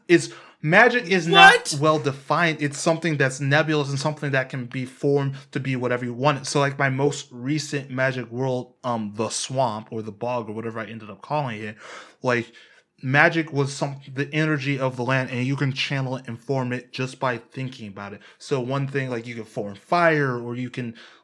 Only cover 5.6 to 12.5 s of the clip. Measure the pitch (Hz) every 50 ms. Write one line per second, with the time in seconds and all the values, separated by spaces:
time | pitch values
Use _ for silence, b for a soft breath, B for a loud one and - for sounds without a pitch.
5.6 | 131 135 131 123 123 123 123 120 127 120 117 120 135 151 139 139 139 - - 147
6.6 | 143 139 139 143 139 135 131 131 139 147 139 - - - 127 120 123 135 151 151
7.6 | 143 - 151 139 131 135 127 131 131 135 127 127 120 110 117 123 135 131 127 127
8.6 | 123 - _ _ - 123 120 113 107 104 104 110 110 104 - - - - 131 131
9.6 | 131 117 104 107 107 - 120 110 107 110 98 98 120 123 123 120 110 107 104 110
10.6 | 107 113 110 113 110 104 113 110 110 104 98 - - - 143 151 143 123 110 107
11.6 | 110 104 107 B B B B B B B B B - 127 120 120 113 -